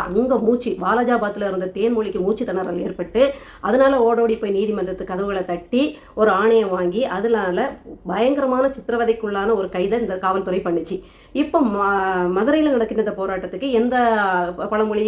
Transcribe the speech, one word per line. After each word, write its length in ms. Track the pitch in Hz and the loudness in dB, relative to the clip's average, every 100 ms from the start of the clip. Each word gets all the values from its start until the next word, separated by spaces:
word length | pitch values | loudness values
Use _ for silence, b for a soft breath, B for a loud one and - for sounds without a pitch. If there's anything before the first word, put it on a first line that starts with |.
அங்க 320 | 180 190 254 240 | 0 0 2 2
மூச்சு, 340 | 220 240 240 190 | 0 -2 -4 -4
வாலாஜாபாத்ல 680 | 185 233 240 233 208 - 196 | -2 0 2 0 -2 -4 -4
இருந்த 240 | 185 185 | -4 -6
தேன்மொழிக்கு 460 | 190 233 226 202 190 | -2 -2 0 -2 -2
மூச்சு 260 | 185 220 214 | -2 -2 -2
திணறல் 380 | 185 180 175 | -4 -4 -4
ஏற்பட்டு 380 | - 185 170 220 277 277 B B | -6 -6 -4 2 0 0 B B
அதனால 320 | 196 254 269 269 | 0 4 4 4
ஓடோடி 360 | 226 233 233 220 | 4 4 2 0
போய் 160 | 208 | -2
நீதிமன்றத்து 520 | 196 214 202 180 - | 0 0 -2 -4 -6
கதவுகளை 420 | 180 185 202 190 180 | -6 -4 -4 -4 -4
தட்டி 360 | 175 - 247 302 - B - | -6 -2 0 0 -4 B 0
ஒரு 140 | 214 | 2
ஆணையம் 400 | 190 220 226 196 | 4 4 4 4
வாங்கி 320 | 185 175 202 262 | 0 0 0 -2
அதனால 520 | 190 208 220 185 185 269 - - - 180 | -2 0 0 0 0 -2 -6 -16 -16 -6
பயங்கரமான 640 | 190 247 285 262 254 269 | 0 2 2 0 2 0
சித்திரவதைக்குள்ளான 880 | - - 233 233 226 208 202 208 214 | -2 -4 -2 2 0 0 -2 0 0
ஒரு 120 | 180 | 0
கைதை 320 | 185 190 233 | -2 0 0
இந்த 160 | 208 185 | -2 -2
காவல்துறை 420 | 190 190 190 180 | 0 0 0 -2
பண்ணுச்சு. 360 | 180 170 151 185 B B B 262 | 0 -2 -2 -8 B B B -2
இப்போ 240 | 294 330 | 0 2
ம-, 220 | 240 202 202 196 190 185 180 | 2 2 0 0 0 0 0
மதுரையில 420 | 180 233 311 302 | 2 2 4 4
நடக்கிற 280 | 247 220 220 | 2 0 -2
இந்த 140 | 208 | -2
போராட்டத்துக்கு 540 | 185 190 190 180 185 277 | -2 -4 -4 -6 -6 0
எந்த 240 | 233 240 247 233 214 196 180 175 | 2 2 2 2 2 2 2 0
ப-, 140 | 180 202 | -4 -2
பழமொழி, 360 | 214 214 208 | 0 0 2